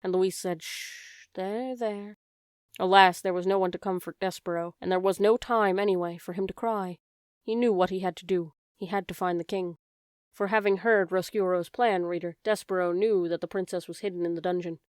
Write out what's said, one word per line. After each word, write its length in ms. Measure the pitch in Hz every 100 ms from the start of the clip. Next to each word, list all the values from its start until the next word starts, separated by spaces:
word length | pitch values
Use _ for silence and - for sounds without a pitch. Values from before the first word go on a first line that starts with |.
And 100 | 190
Louise 240 | 185 190 180
said, 260 | 185 170
Shh, 640 | - - - - - - -
there, 420 | - 185 214 254 254
there. 420 | 233 208 202 208 _ _ _ _ _ -
Alas, 420 | 185 190 190 175
there 140 | 196
was 120 | 180 180
no 120 | 196
one 140 | 185
to 60 | 175
comfort 420 | - 180 - 160
Despereaux, 540 | 190 - - 170 170 -
and 100 | 180
there 100 | 185
was 180 | 190 185
no 180 | 202 233
time, 420 | - 233 202 185
anyway, 380 | 208 185 175 170
for 160 | -
him 140 | 180 190
to 80 |
cry. 440 | 180 233 214 185 175 _ _ _ _
He 140 | - 226
knew 160 | 240
what 180 | 196 185
he 100 | 190
had 140 | 185 170
to 100 | 175
do. 260 | 185 170 _ _ _
He 100 | 190
had 220 | 196 185
to 60 |
find 260 | 180 185 175
the 40 |
king. 340 | 170 196 180 170 _ _ _ _ _
For 160 | - 202
having 300 | 214 202 196
heard 320 | 226 220 180
Rosciuro's 580 | 185 175 220 185 180 170
plan, 360 | - 240 190
reader, 320 | 175 175 175 170
Despereaux 480 | - 208 - 190 180
knew 360 | 175 214 202 175
that 120 | 165
the 80 | 170
princess 400 | 196 185 185 -
was 120 | 170
hidden 240 | 202 180
in 120 | 175 170
the 40 |
dungeon. 380 | 170 180 170 165 _